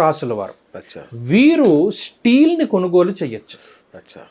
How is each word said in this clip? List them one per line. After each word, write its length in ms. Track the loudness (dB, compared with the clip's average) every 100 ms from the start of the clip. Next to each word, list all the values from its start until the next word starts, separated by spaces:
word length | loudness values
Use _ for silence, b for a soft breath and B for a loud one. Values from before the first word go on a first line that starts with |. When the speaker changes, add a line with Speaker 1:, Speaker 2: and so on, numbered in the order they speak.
Speaker 1:
రాశుల 300 | 0 0 -6 -8
వారు, 160 | -8 -14 _ -20
Speaker 2:
అచ్చా. 220 | -20 -20 -18 -14 -2
Speaker 1:
వీరు 400 | 2 4 4 2 2 0 -4
స్టీల్ని 640 | -12 -6 0 4 2 2 -2
కొనుగోలు 400 | -2 0 2 0 -2
చేయొచ్చు. 360 | -8 -10 -16 -20 -20 -20 _ -20
Speaker 2:
అచ్చా. 220 | -20 -20 -20